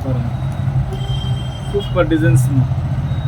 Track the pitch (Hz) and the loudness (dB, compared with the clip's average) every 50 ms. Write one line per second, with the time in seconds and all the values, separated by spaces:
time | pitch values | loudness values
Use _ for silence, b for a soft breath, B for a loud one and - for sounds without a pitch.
0 | - 131 131 123 123 120 - - - - - - - - - 127 - - - - | -2 -2 -2 -2 -2 -2 -2 -2 -2 -2 -2 -2 -2 0 0 0 0 0 -2 -2
1 | - - - - - - - - - - - - - - - 202 202 - - 185 | -2 -2 -2 -2 0 -2 -2 -2 -2 -4 -6 -6 -6 -4 -2 -2 -2 0 2 2
2 | 165 156 160 156 160 165 - - - 139 135 131 123 - - - - - - - | 2 2 2 2 4 4 4 4 4 4 2 2 2 2 0 -2 -2 -2 -2 -2
3 | - - - - - | -2 -2 -2 -2 -2